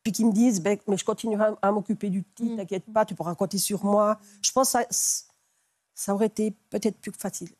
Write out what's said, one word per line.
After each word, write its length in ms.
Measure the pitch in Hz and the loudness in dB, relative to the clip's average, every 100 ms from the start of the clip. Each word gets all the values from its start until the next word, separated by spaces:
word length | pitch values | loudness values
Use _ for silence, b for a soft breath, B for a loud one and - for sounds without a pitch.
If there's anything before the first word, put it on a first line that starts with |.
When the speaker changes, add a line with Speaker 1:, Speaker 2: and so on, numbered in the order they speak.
Speaker 1:
puis 100 | 233 | -6
qu'il 140 | 180 226 | 2 2
me 60 | |
dise : « 260 | 202 247 196 | 6 4 4
Ben, 160 | 180 202 - | 0 -2 0
mais 100 | 190 | -2
je 80 | - | -2
continuerai 380 | 220 226 208 | -4 -4 0
à, 140 | 214 208 | 0 2
à 100 | 196 | 0
m'occuper 380 | 208 185 208 202 | 0 -2 -4 -2
du 140 | 190 | -4
petit, 260 | 180 - 233 | -6 -6 -6
Speaker 2:
Mm. 80 | 226 | -6
Speaker 1:
t'inquiète 340 | 180 185 - | -6 -6 -2
pas, 140 | 220 214 | 0 0
tu 80 | |
pourras 220 | 175 160 170 | -2 -6 -2
compter 240 | 196 196 | -4 -2
sur 260 | - 208 202 | -2 -2 2
moi. » 340 | 202 208 214 B B | 4 4 0 B B
Je 100 | - | -2
pense 220 | 254 262 | 2 2
que 180 | 247 226 | 2 0
ça, 340 | - - - - _ _ _ _ _ _ | -2 -2 -4 -8 _ _ _ _ _ _
ça 220 | - - 202 | -10 -4 0
aurait 100 | 220 | 0
été 240 | 214 214 208 _ | 0 -2 -4 _
peut-être 260 | 214 214 196 | -4 -2 -4
plus 140 | - | -12
facile, 400 | - 196 - 175 _ | -10 -10 -8 -14 _